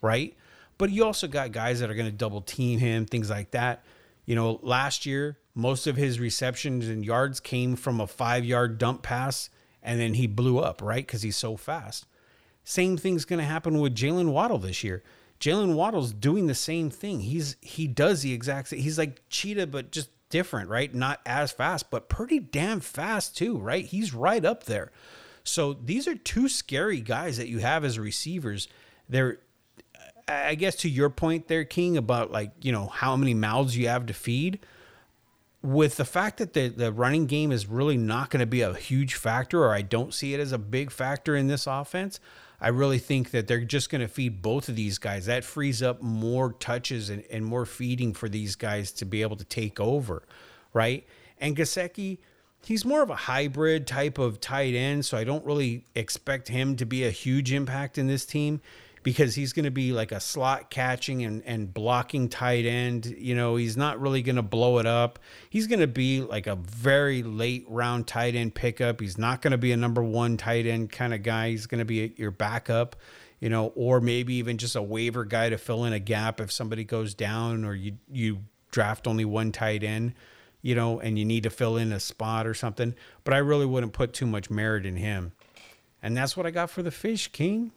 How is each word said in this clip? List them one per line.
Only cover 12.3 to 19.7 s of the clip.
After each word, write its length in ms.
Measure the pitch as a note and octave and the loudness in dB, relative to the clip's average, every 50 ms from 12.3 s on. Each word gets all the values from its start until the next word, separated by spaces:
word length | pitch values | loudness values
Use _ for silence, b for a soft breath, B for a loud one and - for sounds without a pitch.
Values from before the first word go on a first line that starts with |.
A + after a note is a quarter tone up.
| b b b b b b b | b b b b b b b
Same 320 | - - - F3+ F#3 F#3+ | -4 0 2 4 4 2
thing's 300 | E3+ - F#3+ F#3 E3+ C#3 | 2 0 0 0 0 0
gonna 180 | - F3+ E3+ D#3 | 0 -2 0 0
happen 360 | D3 D#3 D#3+ - E3+ D#3 D3+ | 0 -2 -2 0 2 2 4
with 140 | D3 C#3+ B2+ | 4 2 2
Jaylen 380 | A2 A#2 C#3 D#3+ F3+ F3+ E3 C#3 | 2 0 2 2 2 2 4 4
Waddle 260 | C#3+ F#3+ A#3+ A3+ C3+ | 4 2 2 2 0
this 240 | F#2+ F#2+ F#2 - - | -2 -4 -4 -4 -4
year. 200 | G#2+ F#2 F2+ B B B B B B B B | -4 -4 -4 B B B B B B B B
Jaylen 360 | - C#3+ D#3+ G3+ G#3 F#3+ E3 | 0 0 2 2 4 2 4
Waddle's 400 | D3+ E3+ G#3 A3+ F#3 C#3 A#2+ A2 | 4 2 2 2 0 0 -2 -4
doing 320 | G#2 G#2 C#3 D#3+ G#3 F#3+ | 0 2 4 4 4 4
the 80 | D#3+ C3+ | 2 2
same 340 | - - - D#3+ E3+ E3 D3+ | 0 -2 -2 -2 -2 -2 -2
thing. 320 | C3+ - - G3+ G3+ C3+ | -4 -6 -6 -6 -4 -4
He's, 360 | F#2+ G#2 C3 E3+ D#3 C#3+ C3 _ | -2 -2 -2 -2 -2 -4 -6 _
he 260 | - - - - D#3+ | -14 -14 -6 -4 -2
does 360 | D3+ B2 - D3 G#3+ G3+ E3 C3+ | -2 2 4 4 4 4 4 0
the 100 | C#3 B2+ | -2 -2
exact 360 | A#2 A#2 C3 C#3 C#3 C3+ - | -2 -2 -4 -4 -4 -4 -8
same. 120 | - C3+ | -6 -4
He's 160 | C3 D3+ D#3 | -2 -2 0
like 240 | D#3+ D#3+ D3 C3 - _ _ | 0 -2 -2 -2 -12 _ _
Cheetah, 380 | - - - G3 G#3 G3+ F#3 | -6 -4 -4 -2 -2 -2 -2
but 260 | D#3 | -2